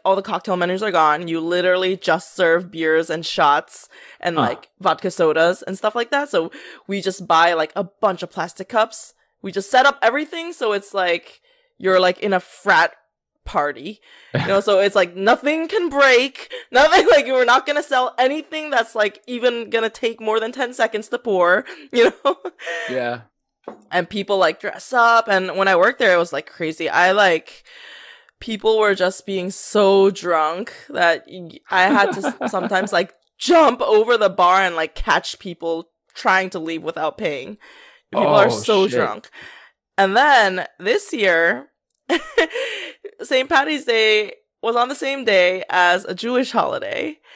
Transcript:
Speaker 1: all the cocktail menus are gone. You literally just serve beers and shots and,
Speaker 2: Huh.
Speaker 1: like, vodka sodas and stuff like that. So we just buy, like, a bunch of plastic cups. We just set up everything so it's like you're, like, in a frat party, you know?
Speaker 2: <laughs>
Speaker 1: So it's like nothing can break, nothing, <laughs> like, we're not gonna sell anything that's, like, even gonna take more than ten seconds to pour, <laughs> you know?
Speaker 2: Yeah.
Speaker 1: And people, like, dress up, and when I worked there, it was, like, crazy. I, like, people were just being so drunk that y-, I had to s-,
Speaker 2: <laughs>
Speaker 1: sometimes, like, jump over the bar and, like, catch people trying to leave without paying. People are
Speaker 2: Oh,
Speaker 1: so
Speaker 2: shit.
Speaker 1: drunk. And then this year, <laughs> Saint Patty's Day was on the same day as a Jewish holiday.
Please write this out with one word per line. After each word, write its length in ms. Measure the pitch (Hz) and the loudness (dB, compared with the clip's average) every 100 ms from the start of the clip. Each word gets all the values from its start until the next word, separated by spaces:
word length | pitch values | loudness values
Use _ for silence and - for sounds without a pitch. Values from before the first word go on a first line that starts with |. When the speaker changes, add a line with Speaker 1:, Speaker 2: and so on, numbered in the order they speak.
Speaker 1:
all 100 | 185 190 | -2 -2
the 60 | |
cocktail 340 | 196 185 - 180 | -2 -6 -4 -2
menus 260 | 175 185 | -2 -2
are 100 | 214 | -2
gone. 340 | 175 156 151 170 | 2 2 2 -2
You 140 | 165 | -6
literally 560 | 165 175 180 185 185 190 | -2 0 2 0 -2 -2
just 380 | - 165 - - | -2 -2 -4 -2
serve 340 | 170 170 180 | 2 0 -2
beers 400 | 160 160 160 165 | -6 0 0 -2
and 140 | 160 160 | -6 -6
shots 640 | - 151 147 - - - - - - | 0 2 2 -2 -14 -18 -20 -20 -10
and, 160 | 175 160 | -4 -2
Speaker 2:
Huh. 60 | |
Speaker 1:
like, 260 | 120 - - _ | -2 -4 -14 _
vodka 300 | 185 156 190 | -4 -2 -4
sodas 520 | - 165 151 170 180 | 0 0 2 2 0
and 140 | - 190 | -8 -6
stuff 180 | 214 | -4
like 160 | 240 233 | -4 -4
that. 160 | 285 285 | -4 -2
So 200 | 190 165 - - - - | -4 -4 -10 -20 -18 -8
we 140 | 196 | -6
just 260 | 190 185 175 | -6 -6 0
buy, 280 | 165 175 | 4 4
like, 180 | 165 156 202 | 2 -2 -6
a 80 | |
bunch 380 | 185 _ 208 180 | -10 _ -2 -2
of 80 | 175 | -8
plastic 380 | - 170 - 190 | -8 -10 -10 -4
cups. 460 | 233 226 - - - _ _ | 0 0 -4 -16 -20 _ _
We 80 | 196 | -10
just 180 | 190 190 | -8 2
set 140 | 254 | 4
up 140 | 277 - | 4 2
everything 520 | 226 269 302 339 339 | 0 0 -4 -10 -12
so 200 | 339 226 | -6 -4
it's 220 | 202 202 | -4 -4
like 460 | 196 180 170 - _ _ _ _ - | -2 -2 -2 -6 _ _ _ _ -6
you're, 220 | 185 185 | 2 4
like, 220 | 185 185 | 2 0
in 120 | 208 | -2
a 60 | 185 | -2
frat 540 | - - 196 170 165 - _ _ _ _ | -4 -6 2 4 2 -2 _ _ _ _
party, 560 | - 170 147 120 156 214 _ - _ | -6 -4 -4 -6 -14 -16 _ -20 _
you 140 | 139 175 | -4 0
know? 140 | 196 | 0
Speaker 2:
<laughs> 80 | 202 | 2
Speaker 1:
So 100 | 196 | 2
it's 160 | 202 | 4
like 220 | 202 180 175 | 2 0 0
nothing 500 | 196 247 277 320 330 | 0 2 0 -2 -2
can 220 | 415 349 | -4 -2
break, 640 | 277 277 247 269 - - - - | 4 6 6 2 -6 -16 -18 0
nothing, 380 | 247 311 381 339 | 4 6 6 6
<laughs> 20 | |
like, 160 | 285 247 | 4 4
we're 180 | 262 | 2
not 220 | 240 262 262 | 4 2 2
gonna 160 | 294 | -4
sell 320 | 285 254 254 - | 0 0 0 0
anything 540 | 262 302 302 311 302 | 0 -2 -8 -10 -4
that's, 240 | 262 247 | -2 -2
like, 280 | 226 208 208 - | -2 -4 -4 -12
even 440 | 240 247 233 220 | -2 -2 -2 -4
gonna 200 | 226 226 | -4 -4
take 300 | - 233 226 | -4 -6 -4
more 180 | 220 220 | -4 -2
than 140 | 226 | -4
ten 200 | 247 247 | -6 -6
seconds 360 | 254 220 208 - | -2 -4 -4 -6
to 100 | 233 | -8
pour, 460 | 240 185 170 190 - - | -2 2 4 2 -2 -14
<laughs> 140 | - | -4
you 200 | 240 240 - | 2 2 2
know? 120 | 277 - 370 - - - - | -4 -4 -10 -14 -10 -10 -8
Speaker 2:
Yeah. 340 | 127 120 120 117 _ _ _ - - _ | -6 -6 -8 -14 _ _ _ -20 -20 _
Speaker 1:
And 180 | 180 170 | -6 -4
people, 300 | 208 196 196 | -6 -2 2
like, 220 | 165 - | 0 0
dress 320 | - - - | -10 -12 -2
up, 340 | 247 233 233 226 | 2 4 4 2
and 300 | 196 185 185 | 0 0 0
when 100 | 196 | 2
I 80 | |
worked 240 | 180 202 277 | 4 2 2
there, 160 | 226 | 2
it 40 | 175 | 2
was, 140 | 175 | 0
like, 140 | 143 - | -6 -10
crazy. 400 | - 160 160 160 | -8 -8 -6 -2
I, 220 | 127 180 | 2 4
like, 540 | 196 196 160 - - _ - - - - - _ _ | 4 2 2 -4 -20 _ -20 -20 -20 -20 -20 _ _
people 380 | - 214 220 220 | -10 -2 0 2
were 160 | 208 | 2
just 320 | 190 180 190 - | 2 -2 -2 -8
being 240 | 190 180 | -6 -6
so 600 | - - 214 196 196 196 | -8 -2 2 4 6 4
drunk 600 | 190 175 160 156 175 233 - - | 2 -2 0 0 -4 -10 -16 -10
that 340 | 277 175 160 - | 0 0 0 -6
y-, 320 | 185 170 - - | -18 -18 -20 -2
I 120 | 185 | 2
had 280 | 185 208 202 | 4 4 2
to 140 | 202 277 | -2 -6
s-, 80 | - | -6
Speaker 2:
<laughs> 60 | 247 | -6
Speaker 1:
sometimes, 420 | 190 202 190 202 | -6 -2 -4 -2
like, 220 | 175 196 _ _ _ | -4 -4 _ _ _
jump 440 | - 339 285 247 | 2 4 4 2
over 340 | 202 214 226 233 | 2 2 4 2
the 140 | 202 | 2
bar 300 | 190 180 185 | 2 2 4
and, 140 | 190 165 | 2 -2
like, 180 | 160 | -6
catch 440 | - - 156 - - | -4 -2 -2 -2 -12
people 520 | 190 170 165 165 - _ _ | -14 -8 -6 -6 -8 _ _
trying 360 | - 226 185 190 | -4 0 0 -2
to 80 | 185 | -8
leave 220 | 160 165 | -8 -8
without 340 | 156 - 156 - | -8 -6 -6 -4
paying. 400 | 196 143 147 214 - - - _ _ | -6 -6 -10 -18 -20 -20 -20 _ _
People 140 | - - | 0 4
are 180 | - 147 | 4 4
Speaker 2:
Oh, 40 | |
Speaker 1:
so 360 | 107 107 208 185 | 2 0 2 2
Speaker 2:
shit. 100 | 123 | 0
Speaker 1:
drunk. 300 | 113 101 - - - - - _ _ - | -4 -6 -16 -20 -20 -20 -20 _ _ -2
And 200 | 190 208 | 2 2
then 500 | 294 262 202 185 - - | 4 4 4 -2 -8 -8
this 340 | 185 392 - | -4 -4 -4
year, 560 | 294 196 165 170 247 285 _ _ _ - | -2 2 2 2 -2 -10 _ _ _ -6
<laughs> 1120 | 330 640 523 320 494 523 427 359 - - - | -6 -2 -2 -2 -4 -8 -8 -12 -16 -20 -18
Saint 260 | - 254 262 | -2 -2 2
Patty's 360 | 170 302 294 | 0 0 -4
Day 500 | - 226 220 214 202 - _ _ | -2 0 2 2 -2 -12 _ _
was 140 | 226 240 | -4 -2
on 120 | 247 | -2
the 60 | |
same 300 | 254 269 277 | -4 -6 -4
day 380 | 226 190 180 185 - | 0 2 2 0 -2
as 340 | 180 175 180 | 2 2 2
a 100 | - | -4
Jewish 360 | 185 233 247 269 | -8 -4 -2 -2
holiday. 680 | 220 - - 98 - - 302 _ | -2 -2 -4 -6 -8 -8 -12 _